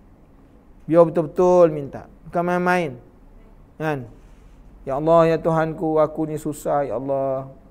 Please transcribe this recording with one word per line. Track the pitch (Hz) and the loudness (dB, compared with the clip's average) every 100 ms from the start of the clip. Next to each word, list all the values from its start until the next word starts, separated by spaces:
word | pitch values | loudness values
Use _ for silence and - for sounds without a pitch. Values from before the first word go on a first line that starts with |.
| - - - - - - - - | -20 -20 -20 -20 -20 -20 -20 -16
Biar | - 165 165 | 0 4 4
betul-betul | 151 151 147 180 180 175 | 2 -4 0 4 6 4
minta. | 151 139 117 - - - | 2 -10 -14 -18 -20 -10
Bukan | 175 | -4
main-main. | 175 180 180 180 165 123 - - - - - - - - | -2 0 0 0 -2 -8 -18 -20 -20 -20 -20 -20 -20 -10
Kan? | 156 143 117 - - - - - - - - | -6 -6 -8 -18 -20 -20 -20 -20 -20 -18 -8
Ya | 135 | -4
Allah, | 156 165 165 160 | 2 4 4 2
ya | |
Tuhanku, | 165 160 160 156 165 156 | 0 0 0 -2 -2 2
aku | 151 151 156 | 0 0 -6
ni | 151 | -6
susah, | 151 143 170 147 143 | -8 -8 -2 -2 -2
ya | 107 | -4
Allah. | 135 139 135 131 135 - - | -4 -4 -2 -4 -8 -16 -20